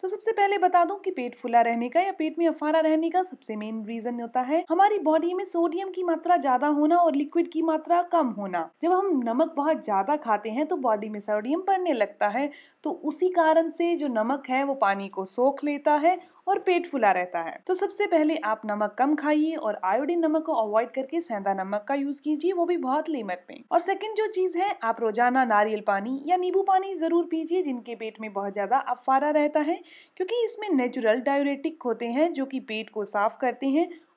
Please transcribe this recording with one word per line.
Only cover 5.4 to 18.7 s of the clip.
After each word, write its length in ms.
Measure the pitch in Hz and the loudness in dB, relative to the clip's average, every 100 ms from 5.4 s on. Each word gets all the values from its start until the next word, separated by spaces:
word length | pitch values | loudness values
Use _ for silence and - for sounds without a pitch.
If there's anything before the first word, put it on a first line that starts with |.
| 392 | -4
सोडियम 440 | 339 339 339 392 | 0 0 -2 -6
की 120 | 359 | -4
मात्रा 340 | 349 330 339 349 | -2 -2 2 2
ज्यादा 300 | 269 247 294 | 2 2 2
होना 280 | 294 302 349 | 2 4 4
और 180 | 330 277 | 4 2
लिक्विड 360 | 294 339 349 | 0 0 -2
की 100 | 311 | -2
मात्रा 380 | 330 311 311 349 349 | 0 -2 2 0 2
कम 160 | 339 254 | 2 0
होना। 400 | 202 196 175 165 _ | -4 -4 -4 -6 _
जब 100 | 330 | 0
हम 280 | 370 392 277 233 | 2 2 0 0
नमक 280 | 247 330 285 | 0 0 0
बहुत 280 | 294 311 220 | -2 -2 0
ज्यादा 300 | 196 254 294 | 0 0 -2
खाते 300 | 240 208 220 | 0 0 0
हैं 160 | 233 302 | -4 -2
तो 80 | 349 | 0
बॉडी 320 | 254 208 214 | 0 0 -2
में 100 | 208 | -8
सोडियम 440 | 214 208 233 339 381 | -4 -2 0 -2 0
बढ़ने 260 | 370 359 | 0 0
लगता 340 | - 202 - 208 | 0 -2 0 -2
है, 200 | 240 285 - - _ | 0 -4 -6 -20 _
तो 60 | 302 | -8
उसी 380 | - 302 294 370 | -6 -6 0 2
कारण 400 | 349 320 320 330 | 4 4 4 2
से 240 | 320 339 320 | 0 0 0
जो 120 | 294 | 0
नमक 340 | 220 226 277 254 | 0 0 -2 -2
है 140 | 262 | 0
वो 100 | 277 269 | 0 0
पानी 320 | 202 196 196 | 0 0 -4
को 140 | 190 190 | -8 -6
सोख 380 | - 262 277 | 0 0 0
लेता 300 | 294 285 302 294 | -4 0 2 4
है 220 | 330 370 - _ - | 4 2 -4 _ -2
और 120 | 403 | 0
पेट 260 | 370 349 - | 2 0 0
फुला 240 | 277 208 | 2 2
रहता 280 | 180 180 170 | 2 0 -4
है। 160 | 165 - - | -6 -8 -4
तो 60 | 359 | -2
सबसे 300 | 392 - 403 | -2 -2 2
पहले 280 | 330 302 320 | 2 2 0
आप 180 | 214 214 | -2 -2
नमक 280 | 214 | -4